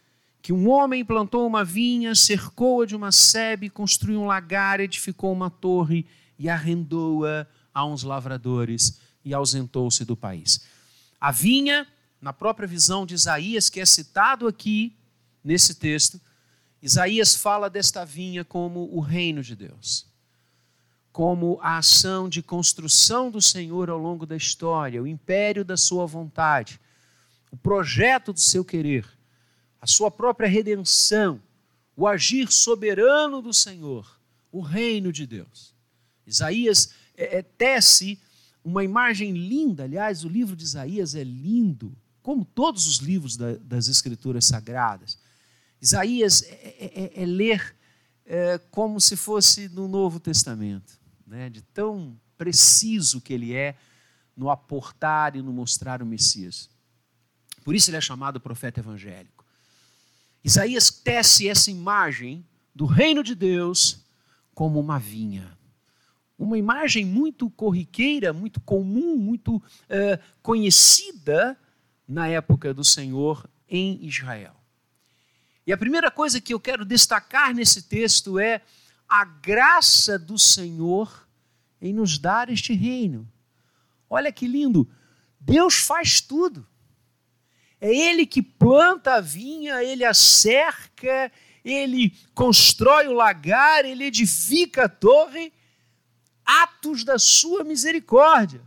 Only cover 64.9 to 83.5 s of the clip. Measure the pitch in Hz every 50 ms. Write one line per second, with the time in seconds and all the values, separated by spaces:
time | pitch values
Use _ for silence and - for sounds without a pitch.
64.9 | 147 131 107 104 107 110 110 104 98 95 92 90 87 _ _ _ _ _ _ _
65.9 | _ _ _ _ _ _ _ _ _ _ 226 214 226 220 202 220 247 294 311 254
66.9 | 190 220 196 185 190 247 302 320 - _ 247 208 - - 214 208 175 180 160 -
67.9 | - - 247 285 294 285 202 170 156 165 208 214 - - - - 196 196 196 190
68.9 | 208 247 339 339 320 247 196 208 240 - - - 226 208 - _ - _ _ _
69.9 | 196 196 202 202 190 - _ _ _ _ _ 220 226 220 208 190 - - - -
70.9 | - - 403 403 330 190 139 147 147 170 220 254 269 _ _ _ _ _ _ _
71.9 | _ _ _ - 135 165 165 160 165 160 - - 139 135 - 139 135 135 143 -
72.9 | - 151 139 131 131 135 143 151 151 123 - - _ _ _ _ 170 180 190 190
73.9 | 185 - 160 151 131 - 131 127 117 104 95 73 _ _ _ _ _ _ _ _
74.9 | _ _ _ _ _ _ _ _ _ _ _ _ _ _ _ 165 196 180 220 247
75.9 | 311 339 339 294 - - 302 285 233 233 - - 233 214 - 254 262 214 208 190
76.9 | 247 226 - - 233 202 - _ 247 277 294 262 240 240 226 175 - 190 - _
77.9 | 208 214 226 214 - - - 196 185 190 208 226 226 202 _ _ _ _ _ _
78.9 | _ _ _ - 208 202 202 175 156 143 - 180 208 240 262 311 349 349 - -
79.9 | - - - 214 202 180 160 160 220 202 - - - 190 180 170 165 160 165 170
80.9 | 180 196 220 - - - _ _ _ _ _ _ _ _ _ _ _ _ 175 185
81.9 | 208 220 214 175 151 143 147 175 202 233 247 247 233 202 - - 226 180 208 247
82.9 | 254 254 226 175 127 110 113 110 _ _ _ _